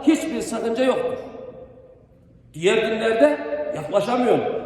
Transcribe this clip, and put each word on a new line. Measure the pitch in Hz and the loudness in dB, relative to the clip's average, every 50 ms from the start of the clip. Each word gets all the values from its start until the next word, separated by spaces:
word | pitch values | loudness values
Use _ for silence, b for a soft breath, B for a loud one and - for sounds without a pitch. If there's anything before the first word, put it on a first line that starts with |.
| 269 | 4
hiçbir | 294 320 - - - 233 233 | 4 2 4 0 -4 -4 -4
sakınca | - - 233 220 226 226 226 240 262 | -6 -4 -6 -4 -4 -2 0 2 2
yoktur. | 262 226 170 - - - - - - - - - - - - - - - - - - - _ - _ _ _ _ _ - - _ - - | 2 2 0 0 -4 -4 -6 -10 -14 -14 -16 -16 -16 -18 -18 -20 -20 -20 -20 -20 -20 -20 _ -20 _ _ _ _ _ -20 -20 _ -20 -14
Diğer | 151 170 190 220 | 0 2 2 2
günlerde | 220 220 226 226 220 226 226 220 226 277 302 294 285 - - - - - - - | 4 2 0 -2 0 0 0 4 6 4 4 4 0 -4 -6 -6 -6 -6 -6 -6
yaklaşamıyorsun. | - - - 180 202 196 240 247 247 247 233 185 139 - - - - - | -8 -6 0 0 0 0 2 0 2 4 4 2 2 2 -2 -6 -6 -8